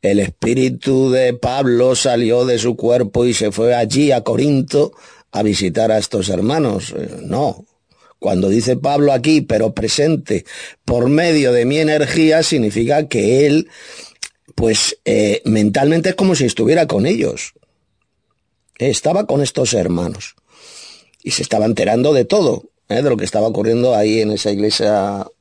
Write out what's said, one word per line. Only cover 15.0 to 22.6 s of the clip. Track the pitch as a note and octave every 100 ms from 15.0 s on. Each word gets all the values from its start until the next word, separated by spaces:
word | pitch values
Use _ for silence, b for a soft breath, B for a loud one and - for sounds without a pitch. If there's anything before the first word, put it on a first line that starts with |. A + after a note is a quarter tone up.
| -
eh, | G#2+ G#2 G#2+ -
mentalmente | A2 G#2 A2+ C#3+ E3 F3+
es | F#3
como | F#3+ D#3
si |
estuviera | B2+ - A2+ E3+ -
con | G2+ B2+
ellos. | A3 - - - _ _ _ _ _ _ _ _ _ _ _ _ _
Eh, | B2+
estaba | A#2 D3 F#3 G#3
con | C#3
estos | C#3 - B2
hermanos | A#2 F2+ F2 F2 - - _ _ B B B B B B B
y | -
se | -
estaba | C#3+ G#2+ G#2+
enterando | A2+ F#2+ A#2 C#3
de | C#3+ A#2+
todo. | G#3 D3+ F#2+